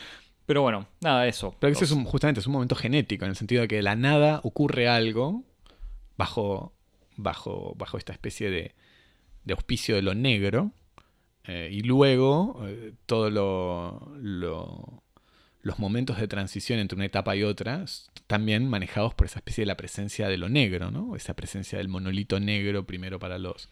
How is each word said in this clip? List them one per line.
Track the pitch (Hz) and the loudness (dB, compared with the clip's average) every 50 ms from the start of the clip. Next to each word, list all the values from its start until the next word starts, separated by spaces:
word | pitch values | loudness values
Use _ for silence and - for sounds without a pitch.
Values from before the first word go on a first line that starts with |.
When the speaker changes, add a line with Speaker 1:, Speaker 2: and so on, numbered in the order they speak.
| - - - - - _ _ _ - | -18 -18 -18 -20 -20 _ _ _ -2
Speaker 1:
Pero | - 147 143 | 2 4 4
bueno, | 139 123 110 98 101 - - - | 4 4 2 0 -4 -10 -12 -2
nada, | 165 160 135 123 123 | 2 4 4 6 4
eso. | 120 107 - - 92 - - | 2 2 -2 -6 -6 -4 2
Speaker 2:
Pero | 160 143 | 2 4
ese | 147 - 185 | 4 4 4
Speaker 1:
Los | 139 | 4
Speaker 2:
es | 151 | 4
un, | 139 120 | 2 2
justamente | - - 135 - 151 139 110 | 2 0 2 4 4 2 2
es | 98 | 0
un | 127 143 | -2 0
momento | 135 123 123 127 | 0 2 0 0
genético, | - - 120 135 151 107 - 104 - 95 | 0 0 2 2 2 2 0 -2 -2 -2
en | 98 | -4
el | 92 | -4
sentido | - 110 101 123 120 | -4 -2 2 2 2
de | 117 | 2
que | 107 107 | 2 0
de | 104 | 0
la | 101 98 104 | 2 2 2
nada | 113 131 143 151 147 147 151 151 151 - | 2 4 4 6 6 6 6 4 2 -2
ocurre | 117 - - 147 139 - 131 120 120 | -4 0 0 0 0 2 2 4 4
algo | 120 117 113 113 107 113 131 156 208 247 262 _ _ _ _ - - - - - - - - - - | 6 4 4 2 2 0 0 0 -2 -4 -6 _ _ _ _ -20 -16 -14 -14 -12 -12 -14 -18 -16 -4
bajo, | - 95 - - 117 104 101 98 95 - - _ _ _ _ _ _ _ _ - | -4 -4 -2 0 -2 -2 -2 -2 -4 -6 -12 _ _ _ _ _ _ _ _ -14
bajo, | - 101 85 - - - - 98 95 - - - | -4 -4 -4 -4 -4 -8 -8 -8 -8 -8 -10 -10
bajo | - 98 - - | -10 -10 -8 -8
esta | - - - 92 | -10 -10 -10 -14
especie | - - 107 - - 107 98 | -10 -10 -10 -8 -4 -4 -2
de, | 92 82 85 - _ _ _ _ _ _ _ _ _ _ _ _ - - - | -2 -2 -4 -8 _ _ _ _ _ _ _ _ _ _ _ _ -20 -16 -6
de | - 92 | -6 -4
auspicio | - - - 127 - - - 110 | -4 -2 -4 -4 -4 0 0 0
de | 98 | 2
lo | 98 95 98 | 2 2 0
negro, | 110 127 135 117 101 98 101 107 131 202 214 - _ _ _ _ - _ _ _ _ _ _ _ _ _ | 2 2 4 4 4 2 2 2 2 0 0 -4 _ _ _ _ -20 _ _ _ _ _ _ _ _ _
eh, | - 90 85 82 82 | -10 -8 -8 -8 -6
y | 101 104 | -4 -2
luego, | 110 123 127 135 143 135 127 127 131 135 143 165 196 254 - - 110 | 0 4 6 8 8 8 8 6 6 6 6 4 2 0 -2 -6 -8
eh, | 98 104 117 113 107 104 - - | -8 -8 -10 -12 -14 -16 -16 -4
todo | - 117 113 107 107 | 0 2 2 2 2
lo, | 107 104 98 98 95 92 90 90 87 87 87 87 101 107 - 147 147 143 | 2 2 2 2 0 0 -2 -2 -4 -4 -6 -8 -10 -12 -14 -16 -14 -10
lo, | 120 101 95 90 90 85 82 82 85 82 82 - - - 123 - _ _ _ _ _ _ _ _ _ _ _ _ | -8 -6 -4 -4 -4 -4 -4 -6 -8 -10 -12 -14 -14 -16 -18 -20 _ _ _ _ _ _ _ _ _ _ _ _
los | - 101 - - | -8 -8 -4 -4
momentos | 104 95 107 120 131 131 117 98 | -2 -2 0 0 0 -2 -2 -2
de | 110 | -4
transición | 98 98 101 95 98 - 101 - - 120 110 | -4 -4 -4 -6 -4 -6 -8 -4 -2 0 0
entre | 101 92 92 | 0 -2 -2
una | 95 98 | -4 -4
etapa | 98 - 101 92 107 98 | -2 -2 0 0 0 0
y | 101 104 | 2 2
otra | 104 98 - 98 113 135 185 185 | 0 0 -2 -4 -6 -4 -6 -6
s-, | - - - - _ _ - _ | -10 -12 -14 -16 _ _ -20 _
también | - 104 104 107 107 107 110 131 | -2 0 0 2 2 2 2 2
manejados | 135 113 98 90 - - 107 107 117 - | 2 0 -2 -2 -2 0 0 0 0 4
por | - - | 2 2
esa | - - 95 | 2 2 -10
especie | - - 113 113 107 | -8 -6 -2 -2 0
de | |
la | 98 92 | -2 -2
presencia | - - 87 - 101 101 101 - - 104 | -4 -6 -10 -8 -6 -6 -6 -4 -4 -2
de | 98 95 | 0 0
lo | 90 87 98 | -2 0 2
negro, | 131 147 127 98 92 87 90 92 | 4 4 4 4 2 0 -2 -4
¿no? | 113 147 220 247 196 | -4 -6 -6 -6 -8
Esa | - - - - | -8 -8 -8 -8
presencia | - - - - 98 - - - 98 | -8 -8 -8 -8 -8 -8 -6 -6 -6
del | 98 | -4
monolito | 95 92 92 92 95 95 101 101 - 95 98 | -4 -4 -4 -4 -2 -2 -2 0 0 0 0
negro, | 101 104 104 101 98 101 101 98 92 | 2 2 0 0 0 0 -2 -2 -4
primero | - 92 90 92 95 95 87 | -4 -8 -8 -8 -8 -8 -8
para | 95 90 92 92 | -8 -6 -6 -6
los, | 92 90 - - - - | -6 -6 -8 -10 -14 -20